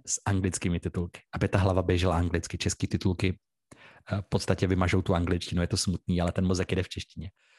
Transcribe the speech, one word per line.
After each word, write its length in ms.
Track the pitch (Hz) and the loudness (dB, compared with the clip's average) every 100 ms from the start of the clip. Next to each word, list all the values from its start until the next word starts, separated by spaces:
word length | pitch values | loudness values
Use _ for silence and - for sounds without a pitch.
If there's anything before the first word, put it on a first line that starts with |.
| - | -4
s 160 | - - | -4 0
anglickými 540 | 98 95 - 92 87 | 0 0 -2 -2 -2
titulky, 420 | 90 92 87 - _ | -2 -4 -6 -8 _
aby 140 | 90 98 | -4 0
ta 100 | 98 | 4
hlava 240 | 95 92 | 4 2
běžela 360 | 90 90 90 82 | 2 2 2 2
anglicky. 400 | 87 82 - 87 | 2 0 -4 -4
Český 300 | - - 98 | -4 -4 -2
titulky, 520 | 87 98 87 95 92 _ _ _ - - - - | -2 0 0 -2 -2 _ _ _ -20 -20 -20 -8
eh, 100 | 95 | -8
v 40 | - | -2
podstatě 380 | - - 92 92 | -2 0 2 2
vymažou 340 | 92 87 92 | 2 4 2
tu 140 | 87 87 | 2 2
angličtinu, 460 | 87 87 - 87 | 2 -2 -2 -2
je 60 | 87 | 0
to 100 | 98 | 0
smutný, 440 | - 85 - 87 | 0 -2 -2 0
ale 100 | 87 | 0
ten 160 | 92 92 | 0 0
mozek 240 | 90 92 | 0 0
jede 120 | 92 | -2
v 60 | - | -4
češtině. 400 | - - - 82 - _ | -8 -12 -12 -14 -16 _